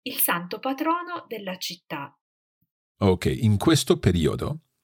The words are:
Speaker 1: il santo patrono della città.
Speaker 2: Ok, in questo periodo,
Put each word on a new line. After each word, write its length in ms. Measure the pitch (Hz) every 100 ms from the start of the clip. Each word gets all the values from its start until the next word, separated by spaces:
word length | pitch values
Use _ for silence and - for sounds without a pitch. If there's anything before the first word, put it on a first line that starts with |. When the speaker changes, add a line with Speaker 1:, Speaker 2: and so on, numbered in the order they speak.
Speaker 1:
il 140 | - -
santo 420 | - 175 180 220
patrono 640 | 269 269 302 339 349 349 -
della 300 | 220 196 185
città. 600 | - 175 - 151 139 _ _ _ _ _ _ _ _ -
Speaker 2:
Ok, 260 | 101 90 -
in 320 | 67 110 101
questo 400 | - 160 - 180
periodo, 640 | - 87 73 62 - 156 _ _